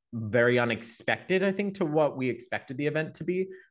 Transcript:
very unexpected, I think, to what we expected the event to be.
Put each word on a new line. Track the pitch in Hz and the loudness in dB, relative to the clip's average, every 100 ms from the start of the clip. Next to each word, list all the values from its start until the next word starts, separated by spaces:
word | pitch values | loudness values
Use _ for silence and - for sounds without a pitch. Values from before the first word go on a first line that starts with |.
| _ | _
very | 117 110 120 120 123 | -8 0 4 6 4
unexpected, | 120 110 - - - 110 - 185 | 2 0 -4 -6 -2 -2 0 2
I | 196 | 2
think, | 190 202 | 0 -4
to | 196 | -2
what | 165 151 147 127 | 0 4 2 2
we | 131 | -2
expected | 117 - 107 - 131 | -2 -6 -8 -6 -2
the | 147 | -2
event | 147 156 | 0 -4
to | - | -6
be. | 160 180 190 - - | -4 -2 -2 -8 -18